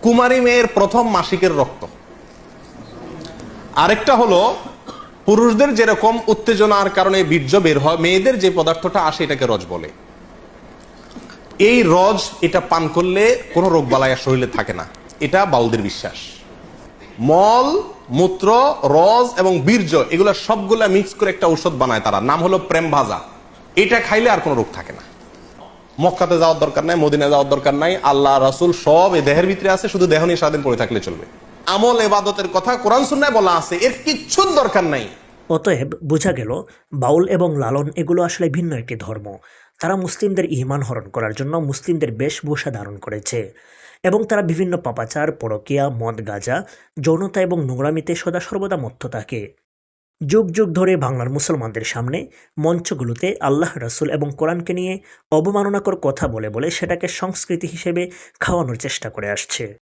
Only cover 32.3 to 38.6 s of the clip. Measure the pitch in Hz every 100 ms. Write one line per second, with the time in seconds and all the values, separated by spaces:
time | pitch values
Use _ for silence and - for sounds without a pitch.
32.3 | 196 185 180 185 247 247 240 277 285 285
33.3 | 226 196 170 160 175 233 247 - 294 -
34.3 | - 381 311 233 202 170 143 104 - -
35.3 | - - 160 208 147 139 - 151 156 190
36.3 | 139 107 135 - _ _ 143 127 156 185
37.3 | 185 175 147 123 135 147 160 156 175 170
38.3 | - 170 143